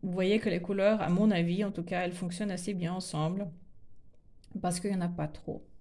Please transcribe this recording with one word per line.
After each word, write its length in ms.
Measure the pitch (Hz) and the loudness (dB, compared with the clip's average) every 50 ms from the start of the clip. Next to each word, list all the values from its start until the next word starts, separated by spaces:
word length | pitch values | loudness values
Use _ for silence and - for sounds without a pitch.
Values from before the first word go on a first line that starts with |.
| - | -2
vous 80 | 190 | -2
voyez 300 | 175 185 185 185 208 220 | 0 2 4 4 4 4
que 80 | - 226 | 2 2
les 120 | 240 175 | 0 0
couleurs, 400 | 170 - 202 196 190 208 220 214 | 0 -2 0 4 6 6 6 4
à 80 | - - | 4 2
mon 220 | 175 185 208 214 | 4 6 6 6
avis, 340 | 208 175 170 170 175 185 208 | 6 6 4 2 2 2 0
en 60 | 196 | 0
tout 140 | 202 - 170 | -2 -4 -4
cas, 200 | 170 196 180 180 | -2 -2 0 0
elles 80 | 175 175 | -2 -2
fonctionnent 380 | 175 185 175 175 - 214 208 | -4 -4 -6 -4 -2 -2 -2
assez 240 | 190 175 180 - 202 | -2 -4 -4 -4 -2
bien 180 | 180 175 165 180 | -2 -2 -2 -2
ensemble 560 | 185 180 - - 156 156 160 180 196 202 175 156 - - - - - - - - - - - - - _ - - - - - - 196 | -4 -6 -4 -2 -2 0 0 0 -2 -4 -6 -8 -12 -18 -18 -18 -18 -16 -16 -16 -16 -16 -18 -20 -20 _ -20 -20 -20 -20 -10 -10 -4
parce 200 | - 180 175 175 | -2 -2 -2 0
qu'il 100 | - 208 | -2 0
n'y 60 | 196 | 0
en 40 | 185 | 0
a 80 | 175 175 | 0 0
pas 200 | 175 175 151 151 | -2 -2 -4 -4
trop. 360 | 151 - - - - - - - - - | -6 -8 -8 -8 -8 -8 -10 -14 -18 -20